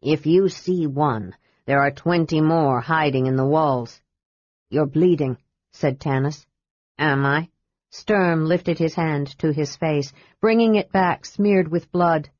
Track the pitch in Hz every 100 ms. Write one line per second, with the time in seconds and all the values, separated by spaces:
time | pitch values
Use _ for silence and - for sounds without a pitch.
0 | - 156 151 175 190 - - 180 156 135
1 | 151 113 92 - _ _ - 139 143 139
2 | - 175 160 160 156 165 147 123 117 160
3 | 151 131 131 131 135 156 156 127 117 -
4 | _ _ _ _ _ _ _ 127 147 147
5 | 180 165 139 123 _ _ _ - 151 135
6 | 156 135 139 151 _ _ _ _ _ -
7 | 151 139 139 143 165 _ _ _ _ -
8 | - 208 180 165 156 175 175 160 160 165
9 | 160 147 139 - 160 147 147 - 165 151
10 | 139 - _ _ 214 226 226 214 - 196
11 | 180 156 - - 202 196 165 170 - 180
12 | 175 160 151 _